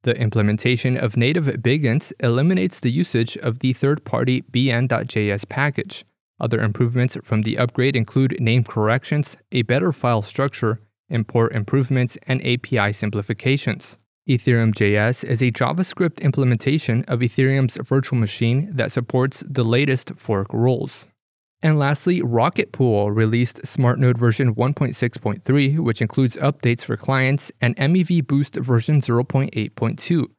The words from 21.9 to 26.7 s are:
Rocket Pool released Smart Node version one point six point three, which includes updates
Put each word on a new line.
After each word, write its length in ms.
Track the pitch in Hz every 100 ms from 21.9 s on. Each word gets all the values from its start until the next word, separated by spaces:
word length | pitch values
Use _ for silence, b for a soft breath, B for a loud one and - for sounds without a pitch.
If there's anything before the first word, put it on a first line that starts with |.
| 147 185 180
Rocket 500 | 127 117 139 - -
Pool 400 | - 127 104 104
released 560 | 104 110 117 120 - -
Smart 320 | - 123 120
Node 180 | 127 120
version 380 | 120 110 127 113
one 180 | 123
point 220 | 143 139 -
six 220 | 123 -
point 260 | 107 101
three, 340 | - 139 135 151
which 240 | 120 110
includes 360 | 135 - 127 -
updates 480 | 120 - 123